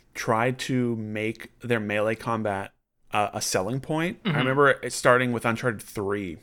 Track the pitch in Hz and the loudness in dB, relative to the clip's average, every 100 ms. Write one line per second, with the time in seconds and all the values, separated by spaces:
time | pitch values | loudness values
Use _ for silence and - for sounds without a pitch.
0 | _ - - 113 123 127 - 127 120 113 | _ -8 0 2 2 -2 -2 0 0 -2
1 | 107 107 110 - - _ 117 113 104 104 | -4 -4 -4 -6 -14 _ -2 -2 0 0
2 | 110 113 120 113 107 98 - _ _ _ | 0 0 -2 -2 0 -2 -6 _ _ _
3 | - 107 104 107 - 101 98 135 147 156 | -4 -2 0 -2 -2 0 0 -4 -2 -2
4 | 175 - 196 143 131 139 139 - 123 - | -2 -2 -2 0 2 6 6 4 -4 0
5 | 135 123 123 113 120 113 127 101 - 110 | 4 4 4 0 0 0 -2 -4 -8 -6
6 | 98 104 92 78 | -2 -2 -4 -10